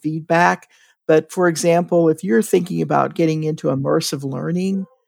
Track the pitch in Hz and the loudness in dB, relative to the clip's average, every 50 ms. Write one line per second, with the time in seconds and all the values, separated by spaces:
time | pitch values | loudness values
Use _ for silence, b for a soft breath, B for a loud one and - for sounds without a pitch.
0 | - 151 156 160 156 - 165 165 175 180 185 185 - b b b b b b b | -8 -6 -6 -6 -4 0 2 2 4 2 2 0 -6 b b b b b b b
1 | _ - 160 156 156 - - 185 180 170 165 147 - 170 165 170 175 170 - 170 | _ 2 2 2 2 0 -2 0 0 2 2 0 0 2 2 2 2 2 2 2
2 | 165 160 156 156 - 185 220 226 214 - - 185 180 170 175 165 160 147 151 143 | 4 4 2 0 -2 0 0 0 2 2 2 0 0 -2 -4 -4 -2 0 0 0
3 | 135 131 156 - 170 160 160 156 156 156 156 151 - 151 139 135 139 147 151 160 | 0 0 0 0 0 0 0 -2 -2 -4 -4 -4 -4 -4 -2 -2 -2 -2 -2 -2
4 | 160 - - 139 139 135 131 131 135 156 170 175 185 196 196 196 190 - _ _ | -2 -4 -6 -6 -8 -8 -8 -6 -6 -4 -4 -2 -2 -2 -4 -4 -6 -10 _ _
5 | _ | _